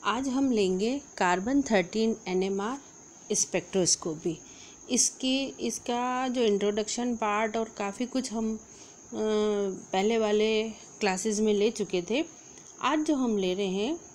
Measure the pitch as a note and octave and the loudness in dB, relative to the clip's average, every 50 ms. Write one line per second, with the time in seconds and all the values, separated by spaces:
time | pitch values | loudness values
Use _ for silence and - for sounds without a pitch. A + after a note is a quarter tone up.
0 | - G3+ G#3 A#3+ C4+ C#4 B3 C4+ C#4 C4+ B3 G#3+ G3 F#3 F#3 F#3 G#3 A#3 C4 C#4+ | -2 -2 -2 0 -2 0 2 2 2 4 4 4 4 2 2 2 2 0 0 -2
1 | - - - - G3+ F3+ F3+ F#3 F#3+ A#3 C#4 C#4+ C4+ C4+ A3+ G3 F3+ F3 - G#3+ | -6 -10 -2 0 2 2 4 2 2 2 2 2 2 4 4 2 2 2 0 2
2 | A3 A3+ A3 - - F3+ F#3 F#3 F#3+ G3 G3 G3 G3 A3 C4 C#4 - - - - | 2 2 0 -2 -4 -2 0 0 0 0 -2 -2 -4 -4 -6 -8 -10 -18 -20 -20
3 | - - - - - - G#3 - - - - F#3 E3+ - - F#3+ F3+ D#3 - - | -20 -20 -20 -20 -6 -4 0 0 0 0 -2 -4 -4 0 0 2 2 2 2 0
4 | - F3 D#3 D#3+ - F3+ D#3+ - - - - - - - - - - - B3 A#3+ | -2 -6 -6 -4 -4 -4 -4 -4 -10 -20 -20 -20 -20 -20 -20 -20 -6 -2 0 2
5 | - - - - - C4 C4 C4+ C4+ B3+ - - - A#3+ A3 - - - A#3+ A#3+ | 2 0 -2 -2 -2 0 0 0 -2 -4 -6 -6 -6 -4 -6 -6 -6 -4 -2 -2
6 | B3 B3 B3+ B3+ C4 C4 B3 C4 A#3 A3 G3+ G3 G3+ G#3 G#3 G#3+ G#3 - - - | -2 -2 -2 -2 -2 -2 0 2 2 2 2 2 2 0 0 0 -2 -4 -4 -4
7 | A#3+ B3 A#3+ A3 A3+ G#3 G#3 G#3 A3+ A3 G#3+ A3+ A3+ A3+ - - G#3 G3+ G3 - | -2 -2 -2 -2 -2 0 0 0 0 0 0 -2 -4 -4 -6 -6 -6 -6 -4 -4
8 | B3 A#3+ - C4 B3+ C4 G#3 A3+ A3 A3 A3 G#3+ - - - - - - - - | -6 -4 -2 -4 -4 -2 -4 -2 -2 -2 -4 -6 -10 -16 -20 -20 -20 -20 -20 -20
9 | - - A#3+ A3 G#3+ G#3+ G#3+ G#3+ G#3+ G#3+ G#3 G3+ G3+ G3 F#3 F3+ - - - F#3+ | -18 -12 -6 -2 0 2 2 2 2 2 2 0 0 -2 -4 -6 -8 -2 0 2
10 | G3 G#3+ A#3 A3+ A3 G#3 G#3+ G#3+ G#3+ A3 A3 G#3+ A3 A3+ G#3+ - - - - - | 2 4 2 2 2 2 4 4 4 4 2 0 0 -2 -6 -12 -16 -20 -8 -2
11 | A3+ G3+ F#3 F#3 - A3 G#3 G3+ A3 G#3+ G#3 G3+ G3+ A#3 A3+ - G#3 E3 - F3+ | 0 0 0 0 -2 -2 0 2 2 2 4 4 4 2 2 0 -4 -2 -2 -2
12 | F3 - G#3+ C#4 E4 - - - - - - - - - - - - B3 D4 D#4 | -2 0 -2 -2 -2 -4 -8 -20 -20 -20 -20 -20 -20 -20 -14 -4 -2 0 0 0
13 | D4+ D#4+ D4+ C4 C4 A#3 A3 G3+ F#3+ F3+ F#3 F#3+ G3+ F#3+ F#3 G3 G#3 B3+ E4 E4+ | 2 0 0 2 2 0 0 0 0 0 0 0 -2 -2 0 -2 -2 -2 -4 -6
14 | - - | -8 -18